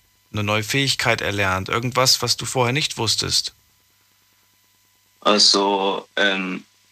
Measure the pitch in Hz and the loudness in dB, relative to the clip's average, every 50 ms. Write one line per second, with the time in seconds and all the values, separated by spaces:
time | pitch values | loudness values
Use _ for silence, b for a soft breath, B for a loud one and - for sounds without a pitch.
0 | _ _ _ _ _ _ - 107 104 104 107 107 107 - - 139 139 131 - - | _ _ _ _ _ _ -6 -4 -2 0 0 -2 -2 -2 -2 0 0 0 -2 0
1 | - 123 113 - - 87 101 101 101 95 92 95 92 - - 117 120 123 117 123 | 0 0 0 0 0 -2 -2 0 0 0 0 -2 -2 -2 -2 -2 -2 -2 0 2
2 | 131 131 - - 120 117 - - 120 - - 131 123 120 127 151 156 - - - | 2 2 2 2 0 -2 -4 -4 -4 -4 0 0 0 2 0 0 -2 -4 -4 -4
3 | 113 104 - - - 90 - - - - - _ _ _ _ _ _ _ _ _ | -2 -2 0 -2 -2 -2 -2 -2 -2 -4 -8 _ _ _ _ _ _ _ _ _
4 | _ _ _ _ _ _ _ _ _ _ _ _ _ _ _ _ _ _ _ _ | _ _ _ _ _ _ _ _ _ _ _ _ _ _ _ _ _ _ _ _
5 | _ _ _ _ - - 104 101 101 - - 101 98 101 101 98 95 98 92 - | _ _ _ _ 0 2 4 4 4 4 4 4 4 2 2 2 0 0 -2 -4
6 | - - _ - 101 101 95 95 95 92 92 90 - - _ _ _ _ | -6 -8 _ 0 0 0 0 0 -2 -4 -6 -8 -10 -16 _ _ _ _